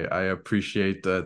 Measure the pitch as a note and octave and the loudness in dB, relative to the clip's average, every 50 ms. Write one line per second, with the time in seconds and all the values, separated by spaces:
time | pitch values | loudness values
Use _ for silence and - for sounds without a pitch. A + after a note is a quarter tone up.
0 | E2+ - - F2+ F#2+ F#2+ F#2+ F2+ - - - G#2 F#2+ - - G#2 G2 F#2+ G2 F#2+ | -2 -2 0 0 0 0 -2 -4 -2 0 0 0 0 0 0 0 2 2 0 0
1 | - F#2+ F#2 F#2 F2 | 0 0 0 0 0